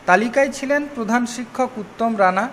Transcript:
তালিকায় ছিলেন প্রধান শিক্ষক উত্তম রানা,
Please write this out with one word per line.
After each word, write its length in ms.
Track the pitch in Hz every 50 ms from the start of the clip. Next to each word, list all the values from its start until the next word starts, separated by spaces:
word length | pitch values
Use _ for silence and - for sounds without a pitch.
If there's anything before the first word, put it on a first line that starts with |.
| -
তালিকায় 440 | 180 180 196 226 240 233 277 277 254
ছিলেন 300 | - - 269 262 285 294 294 285
প্রধান 300 | - 240 220 196 233 247 240
শিক্ষক 440 | 226 - 254 240 - - - 254 247 -
উত্তম 340 | 214 196 - - - 226 233 226
রানা, 280 | 202 190 185 185 190 226 262